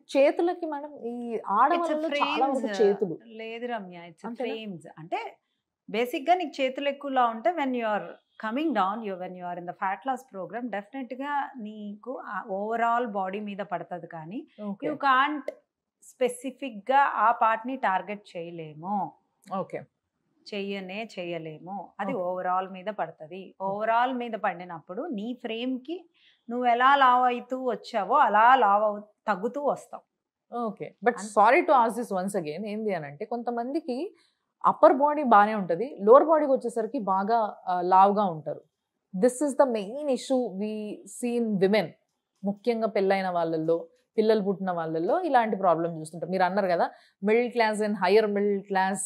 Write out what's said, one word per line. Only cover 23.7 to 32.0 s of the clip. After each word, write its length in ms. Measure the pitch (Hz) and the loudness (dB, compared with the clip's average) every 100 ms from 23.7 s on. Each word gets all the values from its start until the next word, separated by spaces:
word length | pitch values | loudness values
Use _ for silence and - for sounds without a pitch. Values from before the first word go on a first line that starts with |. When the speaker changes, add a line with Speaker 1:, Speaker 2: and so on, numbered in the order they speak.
| 202 220 | -4 0
Speaker 2:
overall 320 | 226 254 254 | 2 2 -2
మీద 140 | 240 | -6
పడినప్పుడు 760 | 214 208 175 180 165 - 180 349 | -4 -4 -4 -8 -14 -12 -10 -6
నీ 260 | 214 220 | -6 -6
ఫ్రేమ్‌కి 760 | 247 233 220 254 254 254 359 339 _ _ _ - | -8 -8 -6 -4 -6 -8 -12 -12 _ _ _ -10
నువ్వు 160 | 240 247 | -2 2
ఎలా 300 | 240 262 285 | 4 6 6
లావు 300 | 254 247 254 | 6 6 4
అవుతూ 380 | 247 - 262 | 0 -4 -6
వచ్చావో 520 | 254 208 - 226 190 277 | -4 -4 -4 -4 2 4
అలా 400 | 262 208 226 262 | 6 6 8 8
లావు 280 | 208 202 | 6 4
అవు-, 200 | 214 208 208 _ - | 2 -2 -10 _ -4
తగ్గుతూ 340 | 185 220 285 | -2 -4 -4
వస్తావు. 420 | 285 - - - _ _ _ _ _ 233 | -2 -2 -6 -18 _ _ _ _ _ -6
Speaker 1:
ఓకే. 400 | 226 - 151 - | -6 -6 -12 -4
But 120 | 220 233 | -2 -2
Speaker 2:
అన్- 120 | 208 | -2
Speaker 1:
sorry 420 | 220 208 302 320 | 4 6 6 6
to 180 | 269 233 | 4 4
ask 120 | |
this 220 | 214 | 0